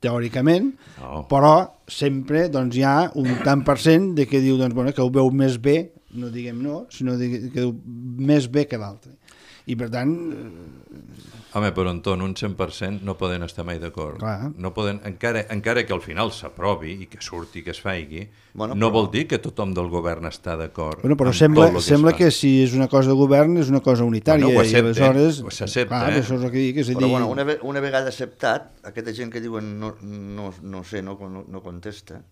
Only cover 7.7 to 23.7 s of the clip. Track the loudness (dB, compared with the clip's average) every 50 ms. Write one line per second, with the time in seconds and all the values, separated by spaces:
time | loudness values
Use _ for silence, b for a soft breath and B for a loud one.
7.7 | -2 -6 -12 -16 -16 -14 -12 -12 -8 -4 2 4 4 4 4 2 0 0 0 0
8.7 | -4 -8 -8 -10 -12 -16 _ -20 -20 _ b b b b b b b b b -8
9.7 | -6 -6 -6 -6 -4 -2 -2 -2 -2 -2 -4 -8 -10 -10 -12 -16 -16 -18 -20 -20
10.7 | -20 -20 -20 _ -20 -20 -20 -20 -20 -20 -20 -20 -20 -20 -20 -8 -6 -2 -2 -2
11.7 | 0 0 -2 -2 -2 -4 -2 -2 -2 -2 -2 -6 -6 -6 -6 -8 -4 -4 -6 -6
12.7 | -4 -8 -8 -8 -8 -8 -8 -8 -6 -4 -4 -4 -4 -4 -6 -10 -10 -10 -10 -8
13.7 | -8 -8 -10 -10 -10 -10 -10 -10 -10 -8 -8 -6 -6 -6 -8 -10 -10 -8 -10 -8
14.7 | -6 -4 -4 -4 -4 -6 -10 -12 -12 -6 -4 -4 -2 -4 -4 -6 -8 -6 -4 -2
15.7 | -2 -2 -2 -2 -4 -6 -6 -8 -6 -6 -6 -6 -6 -10 -14 -16 -12 -6 -2 -2
16.7 | -2 -2 -4 -10 -12 -12 -14 -18 -18 -16 -16 -12 -10 -12 -12 -12 -14 -14 -12 -12
17.7 | -12 -10 -8 -8 -8 -6 -8 -10 -12 -14 -14 -14 b b b b b -8 -8 -6
18.7 | -2 0 0 2 4 2 0 2 0 -4 -4 -2 -4 -4 -4 -6 -6 -6 -6 -4
19.7 | -4 -4 -4 -4 -4 -4 -4 -4 -6 -6 -8 -12 -12 -10 _ -8 -8 -8 -8 -10
20.7 | -8 -8 -8 -8 -8 -4 0 0 2 2 2 0 4 6 6 6 8 8 8 8
21.7 | 6 2 2 4 4 6 6 4 4 6 4 4 4 4 2 4 6 6 4 4
22.7 | 2 0 0 2 4 4 4 4 4 4 4 6 6 6 6 4 4 2 2 2